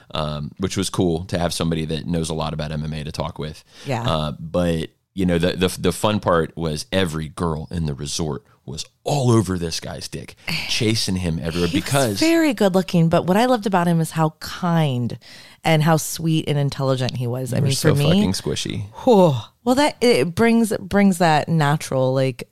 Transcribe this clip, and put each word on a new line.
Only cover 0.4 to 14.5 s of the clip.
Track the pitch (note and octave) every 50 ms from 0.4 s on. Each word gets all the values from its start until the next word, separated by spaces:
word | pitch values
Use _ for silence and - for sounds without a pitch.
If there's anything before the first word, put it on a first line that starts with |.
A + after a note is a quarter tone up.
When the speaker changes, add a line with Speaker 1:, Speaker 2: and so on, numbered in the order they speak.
| D2 B1+ -
Speaker 1:
which | - F#2 F#2 - -
was | F#2+ -
cool | - - G2 F2 E2 D#2+ F2
to | - - F2
have | E2+ E2+ E2
somebody | - F2+ E2 E2+ E2 D#2+
that | D2+ D#2+ D2+ -
knows | - F2 E2 D#2+ D#2
a | D#2+
lot | D#2 D#2 D#2 D#2
about | D#2 D#2 D2+ D#2
M | D#2 D2+
M | D#2 D#2
A | D#2 D2
to | D2+ D2+
talk | - D2 D#2 D#2+ -
with. | C#2 D#2 D#2 - - _ _ - -
Speaker 2:
Yeah. | C#3 C3 A2+ A#2 -
Speaker 1:
Uh, | E2 D#2 D2+ D2+ C#2+ -
but, | - D#2+ D#2+ F2+ F2 F2 E2+ D#2+ D#2+ - - _ _ _ _
you | F#2+ F#2+
know, | F2+ F2
the, | E2+ E2 F2+ -
the, | E2+ F#2 F2+ - -
the | - F#2 E2+
fun | - - G#2+ G#2+ G2+
part | - G2+ F2+ E2 D#2+ - -
was | - E2 D#2+ D2+ D2+ - -
every | - F#2+ F#2+ F2 D2+ D#2+ D#2 D2+
girl | - - F2 E2+ D#2 D2+ D#2 -
in | - F2+ E2
the | D2+ C#2+
resort | C2 D2 C#2+ - - E2+ D#2 C#2 - - _ _ _ _
was | - C2 - - - _ _ _
all | - D3 D3 B2+ B2 A#2
over | A2+ G#2 F#2 F#2 F2+
this | E2+ E2 E2 -
guy's | - - E2+ C2+ -
dick, | - - D2+ - - - - -
Speaker 2:
<sighs> | - - D#2 - -
Speaker 1:
chasing | - - A#2 G#2+ A2+ A2 - - F#2+
him | F#2 F#2 F2 D#2+ D#2+ C2+
everywhere | E2 D#2+ F2 F2 E2+
Speaker 2:
He | E3+ C#4+
Speaker 1:
because | - - B2+ C#3 C3+ A#2
Speaker 2:
was | G3+ F#3+
very | D#4 D#4+ E4 E4 E4 D4+ B3+
good | G#3 G#3+ G3 F3
looking, | F#3+ F#3 - - F3 E3 E3
but | E3+ E3+ -
what | D#3+ F#3
I | G3+ A#3+
loved | B3+ B3+ A#3 G3+
about | A3 F#3 F3+ E3+ F3
him | E3+ E3
is | D#3+ D3+ -
how | D#3+ D#3+ D#3 - _
kind | - -